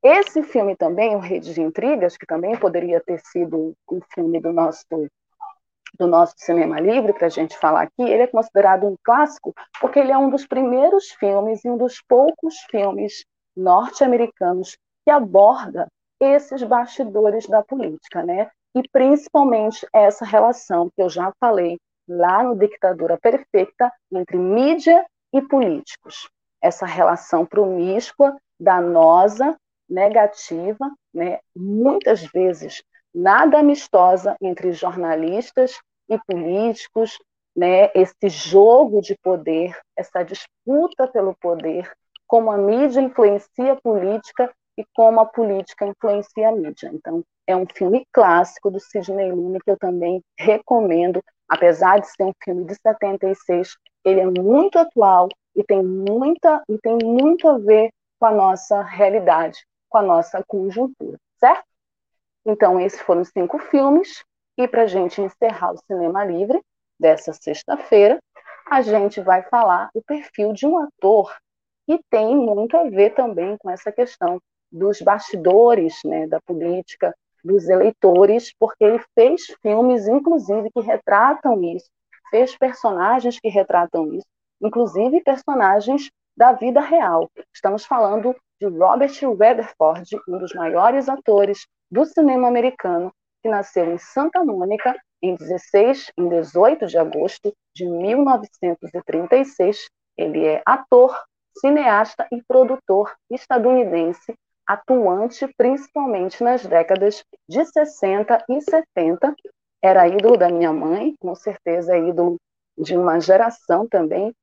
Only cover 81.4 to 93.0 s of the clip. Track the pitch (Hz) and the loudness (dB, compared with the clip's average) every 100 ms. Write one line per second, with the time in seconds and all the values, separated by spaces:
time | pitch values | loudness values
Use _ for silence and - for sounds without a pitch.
81.4 | 285 220 170 180 _ _ _ _ _ 220 | -2 -2 -2 -8 _ _ _ _ _ 0
82.4 | 254 254 262 247 233 185 190 254 240 233 | 0 -2 -6 -4 -6 -2 -2 0 -2 -6
83.4 | 220 196 190 175 175 170 156 180 - _ | -4 -2 0 0 0 -4 -6 -8 -14 _
84.4 | _ _ 214 233 233 180 233 311 359 269 | _ _ -6 -2 -4 -2 -2 0 0 -4
85.4 | - 277 196 202 208 285 285 _ _ _ | -4 0 2 2 0 -4 -6 _ _ _
86.4 | 240 247 233 254 - 330 214 165 - - | 4 4 0 0 2 0 2 -2 -4 -10
87.4 | - - 196 208 - 254 208 214 226 254 | -20 -6 -6 -6 -4 -2 0 -2 -4 -6
88.4 | _ _ 202 165 185 247 277 277 277 202 | _ _ -8 0 2 2 0 -2 -6 2
89.4 | 214 240 220 - 156 170 175 - - 180 | 2 2 -4 -2 0 0 -8 -14 -10 -10
90.4 | 180 175 165 170 202 269 269 269 254 202 | -10 -8 -4 2 2 2 -4 -6 0 2
91.4 | 202 196 - _ _ 185 311 320 302 254 | 2 -2 -10 _ _ -2 -2 2 2 2
92.4 | 247 240 247 254 185 170 | 0 0 -2 -4 -6 -4